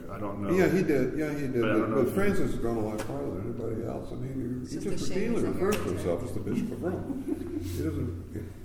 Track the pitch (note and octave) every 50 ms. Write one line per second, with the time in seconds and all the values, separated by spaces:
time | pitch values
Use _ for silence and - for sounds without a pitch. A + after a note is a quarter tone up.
0 | - F#2+ G2 G2 G#2 G2+ G2+ G2+ G2+ - F3 F#3+ F3 C#3+ D#3+ G3 F3 D#3+ D3 B2+
1 | B2+ B2+ C3 D3 D#3 D3 D3 D3 C#3 B2 A#2+ B2 A2 G#2+ G#2+ A2 G#2+ G#2+ A2+ C3+
2 | A#2+ - G2 G2 G2+ G2+ F#2+ - C3 A#2 - A#2 A2+ A#2 A#2 A2+ G#2+ G#2+ G#2+ G#2
3 | A2+ B2 C3+ C#3+ C#3+ B2+ G2 F2+ - A#2+ A#2+ - F2+ F2 - A#2 A#2 - - -
4 | - - - B2 B2+ C3 C3+ C3 - - B2+ B2+ B2+ - - - - G3 F3 D#3+
5 | - - F3+ G3 G#3+ A#3 A#3 - - - - - F3+ G3+ G#3 - - - - -
6 | - F2+ E2+ E2+ - - - - F#2+ G2 - - - - - - - F3+ - -
7 | - - - - - - - - - - - - - - - - D#3 D#3+ D3 C3+
8 | B2 A#2+ - - - - - - - - - -